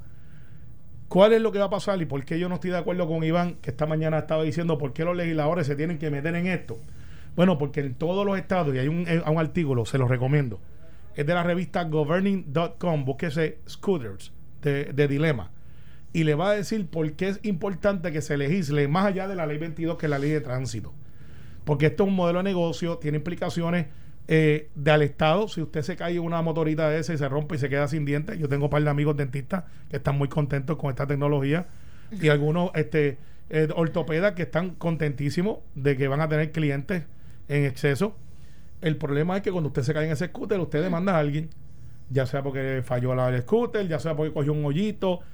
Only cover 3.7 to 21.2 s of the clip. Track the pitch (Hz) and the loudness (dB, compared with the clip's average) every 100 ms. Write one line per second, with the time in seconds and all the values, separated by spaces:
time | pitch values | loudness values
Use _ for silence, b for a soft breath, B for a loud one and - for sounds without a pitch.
3.7 | - 156 156 160 156 151 160 160 156 170 | -2 0 2 2 0 0 0 2 0 0
4.7 | 147 143 139 165 180 170 160 147 175 139 | 0 -2 -2 -2 0 0 2 2 2 0
5.7 | 143 160 156 156 143 156 170 180 175 - | -2 -2 -2 -2 -2 -2 0 0 -2 -4
6.7 | 107 - B B B B - 185 151 143 | -10 -10 B B B B 4 4 4 0
7.7 | 147 139 123 160 190 202 190 - 185 151 | -2 -4 -2 0 0 0 0 0 2 2
8.7 | 131 139 170 170 165 156 160 156 180 147 | 2 0 0 0 2 2 2 2 2 2
9.7 | 123 107 131 123 127 131 147 127 95 - | 2 2 2 4 2 4 2 2 -4 -10
10.7 | B B B B - 147 175 175 175 180 | B B B B -2 0 2 2 0 0
11.7 | 180 165 156 143 180 196 190 143 143 165 | -2 0 2 2 4 2 0 0 0 0
12.7 | - 175 156 131 135 175 147 156 - - | 0 0 2 0 -2 -2 0 0 -2 -12
13.7 | - 202 175 110 101 - - - - 147 | -4 0 0 -2 -8 -10 -12 -12 -4 0
14.7 | 139 143 139 143 139 160 123 - B B | 0 0 2 2 4 2 0 -4 B B
15.7 | B B B - 170 156 147 190 208 185 | B B B -4 2 2 4 2 2 0
16.7 | 220 170 165 156 151 185 196 214 175 202 | -2 -2 -2 -2 -2 -2 -2 -2 -2 -2
17.7 | 180 202 196 170 151 - 143 139 196 139 | 0 0 0 -2 -4 -2 0 2 0 2
18.7 | 147 143 175 202 185 190 185 151 147 165 | 2 4 4 2 0 -2 -4 -2 -4 -6
19.7 | 156 165 165 156 139 147 151 127 127 127 | -4 -4 -2 0 0 2 0 -2 -4 -4
20.7 | 107 76 - B B | -6 -8 -12 B B